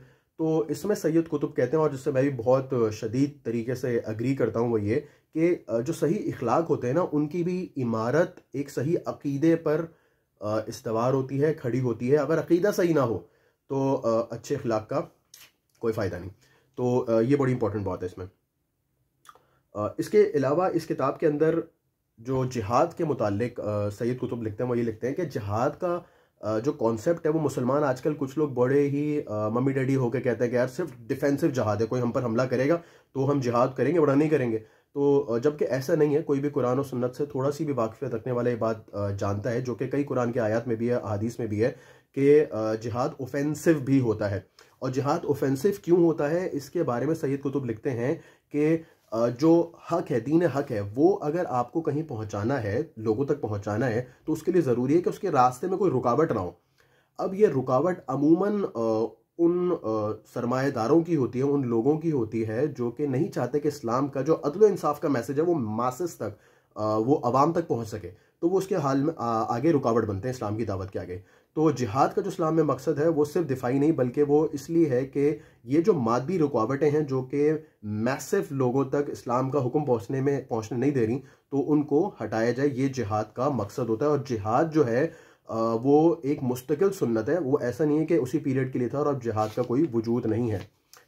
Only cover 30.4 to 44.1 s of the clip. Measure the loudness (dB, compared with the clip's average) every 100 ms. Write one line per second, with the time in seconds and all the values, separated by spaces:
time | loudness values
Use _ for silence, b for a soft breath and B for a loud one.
30.4 | 0 0 0 -2 -8 -8 -6 -2 0 2
31.4 | 0 0 0 0 0 0 0 0 0 0
32.4 | 0 2 2 0 B B _ -2 0 0
33.4 | 2 2 2 0 0 2 2 2 4 2
34.4 | 0 -4 b b _ -2 2 2 2 0
35.4 | 0 0 -2 -2 0 2 4 2 0 0
36.4 | 0 0 0 0 -2 -4 -4 -4 -6 -2
37.4 | -2 -2 -2 -2 -2 -4 -6 -6 -4 -2
38.4 | 0 0 -2 -2 -6 -4 -4 -2 -2 -2
39.4 | -2 -4 -4 -6 -4 -2 -2 -2 0 0
40.4 | 0 0 -2 -2 0 -2 -2 -2 -4 -4
41.4 | -4 0 0 B B B _ 2 6 6
42.4 | 6 0 -2 -2 -4 -2 -4 -4 -8 -4
43.4 | -2 0 2 2 4 2 4